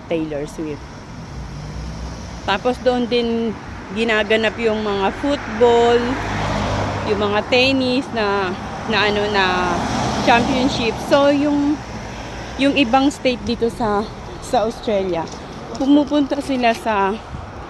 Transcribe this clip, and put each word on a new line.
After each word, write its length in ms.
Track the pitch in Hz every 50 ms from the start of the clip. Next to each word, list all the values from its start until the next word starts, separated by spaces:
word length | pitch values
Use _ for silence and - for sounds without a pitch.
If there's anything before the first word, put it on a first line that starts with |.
| - - 175
Taylor 320 | 165 156 156 151 139 147
Swift. 360 | 147 - - 165 156 147 139 - - - - - - - - - - - - - - - - - - - - - - - - - - - - - - - - -
Tapos 320 | - 196 208 - 247 247 - 220
doon 240 | 247 247 247 240
din 480 | 220 247 240 233 233 233 233 226 226 202 - - - - - - - 185
ginaganap 640 | 208 233 233 220 214 214 202 220 226 226 214 208 220
yung 240 | 233 220 214 214 214
mga 320 | 208 202 196 196 196 - - -
football, 800 | 285 285 - - - 220 214 240 240 233 240 233 233 240 240 240 240 262 302 - - - - - - - - - - - - - - - - -
yung 140 | - 214 196 208
mga 160 | 202 202 208 214 - 269
tennis 500 | 247 254 269 269 269 262 254 247 254 269 - -
na, 340 | 226 214 202 196 202 196 180 185 - - - - - - -
na 80 | 220 202 202 208 208
ano, 100 | 208 208 208
na 140 | 208 196 190 185 185 180 180 180 175 175 180 - - - - - - - -
championship. 640 | 285 247 233 240 - 277 254 247 277 - - 247 226 214 - -
So 240 | - 320 285 277 285
yung, 480 | 294 285 285 294 294 285 285 285 302 - - - - - - - - - - - - - - - - -
yung 160 | 269 285 285
ibang 400 | 269 277 220 233 269 269 285 277
state 240 | - - 262 247 220 202
dito 240 | 202 240 226 233 233
sa, 320 | - - 247 214 202 202 220 214 - - - - - - -
sa 240 | - - 240 202
Australia, 560 | 220 233 - - - 214 196 190 190 175 165 160 - - - - - - - - - - -
pumupunta 640 | 269 262 285 294 294 254 294 302 285 262 294 285 269
sila 320 | - 277 254 247 233 233
sa, 400 | - - 240 214 196 196 190 202 220 - - - - - - - - - -